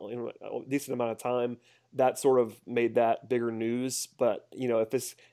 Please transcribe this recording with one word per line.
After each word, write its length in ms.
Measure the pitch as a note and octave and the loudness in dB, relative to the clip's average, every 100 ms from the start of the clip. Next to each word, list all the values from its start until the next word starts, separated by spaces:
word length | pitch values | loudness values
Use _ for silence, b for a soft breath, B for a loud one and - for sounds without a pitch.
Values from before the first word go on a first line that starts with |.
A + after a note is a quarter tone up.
| G#2 | -8
you 80 | A#2+ | -8
know, 160 | A#2 - - A#2+ | -8 -10 -10 -10
a 40 | - | -4
decent 260 | C#3 C3 | -4 -4
amount 180 | B2+ A#2 | -4 -4
of 60 | A2+ | -4
time, 380 | B2 B2 A#2+ A#2+ _ _ _ | -2 -2 -2 -4 _ _ _
that 240 | C3+ B2+ B2+ | 2 2 4
sort 220 | C#3 B2+ | 4 4
of 160 | A2+ G#2+ - | 4 -2 -6
made 300 | A#2+ A#2 A#2 | 0 2 4
that 340 | A#2 A#2 A2+ | 2 2 0
bigger 220 | B2 A#2 | 0 0
news. 560 | A2+ A2+ B2 C3 - - - | -2 -2 -2 -2 -4 -6 0
But, 300 | A#2+ G2+ - | 0 0 -6
you 140 | - B2+ | -4 0
know, 100 | A#2 | 2
if 100 | F#3 | 2
this, 260 | C3 - - b | -2 -4 -14 b